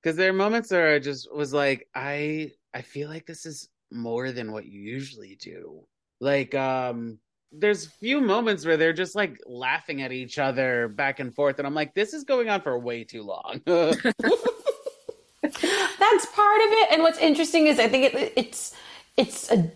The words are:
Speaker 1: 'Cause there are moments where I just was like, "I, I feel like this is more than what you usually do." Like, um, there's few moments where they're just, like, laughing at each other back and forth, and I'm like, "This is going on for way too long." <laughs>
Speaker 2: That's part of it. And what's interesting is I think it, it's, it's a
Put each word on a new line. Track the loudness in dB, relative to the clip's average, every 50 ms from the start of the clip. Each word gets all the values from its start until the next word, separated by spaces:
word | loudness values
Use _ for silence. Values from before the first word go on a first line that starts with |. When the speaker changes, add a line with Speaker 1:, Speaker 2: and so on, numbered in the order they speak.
| -2
Speaker 1:
'Cause | -2 0 2
there | 2 2
are | 4
moments | 2 2 2 2 0 0 0
where | 2 4 4 4 4
I | 2
just | 2 -2 -8 -8 -10 -12 -6
was | -6 -6 -2
like, | 0 0 2 2 0 -2 -6 _ _
"I, | -8 -6 -6 -6 -4 -4 -4 -4 -6 -8 -10 _ _ _ _ -14
I | -14 -14
feel | -12 -10 -10 -10 -10
like | -10 -16 _
this | -16 -18 -16 -14 -16
is | -14 -16 -18 _ _ _ _ _
more | -12 -10 -8 -6 -4 -4 -4 -4
than | -6 -6 -8 -8
what | -8 -10 -12 -12
you | -18 -16
usually | -12 -10 -10 -10 -10 -12 -16 -18 -20 -20 -20
do." | _ -18 -18 -16 -16 -16 -18 -20 -20 _ _ _ _ _ _ _ _
Like, | -2 0 0 0 0 -2 -4
um, | -2 -2 0 -2 -2 -2 -4 -6 -6 -8 -10 -12 -14 _ _ _ _ _ _
there's | -8 0 0 2 2 0 -4 -14
few | _ _ -4 -2 0 2
moments | 2 2 2 2 2 0 0 0 2
where | 2 2 4
they're | 4 2 2
just, | 0 -4 -4 -2
like, | -2 -2 -2 -4 -12 -18 -18
laughing | -14 -8 -4 -4 -4 -4 -4 -6 -8 -6 -6
at | -6
each | -8 -8 -10 -8 -4 -2
other | 0 0 2 0 0 2 2 0 0 -2
back | -2 -2 -2 -2 -2 -4
and | -8 -10 -2
forth, | 0 0 0 0 0
and | -4
I'm | -4 -2
like, | -4 -4 -4 _
"This | -2 -2 -2 -4
is | -12 -4
going | -2 0 0 2 0
on | 0 -2
for | -2 -2 -4 -4
way | -4 -6 -8 -8 -10
too | -12 -14 -14 -10
long." | -10 -10 -10 -10 -12 -12 -8 0
<laughs> | 2 4 4 4 4 2 2 0 -2 -2 _ 0 0 0 2 0 -2 -4 -2 -6 -6 -6 -4 -8 -14 -14 _ _ -18 -18 _ _ _ _ _
Speaker 2:
That's | -6 -6 -4 -2 -2 -2 0 0 0 -2 0 2 4 6 6 4 2 0
part | 2 4 4 6 6 6
of | 4 4
it. | 6 4 6 6
And | 4 4 4
what's | 4 2 4
interesting | 4 4 4 4 0 2 4 4 6 6
is | 6 4
I | 4 4
think | 4 4 4 4 2
it, | 2 -4 -2 -2
it's, | -2 -4 -2 -6 -12 -12 -12 -14 -16 -20 -20 -20 -20 -20 _ _ 0
it's | 0 0 -2 -10 -2 2
a | 2 2 2 0 -2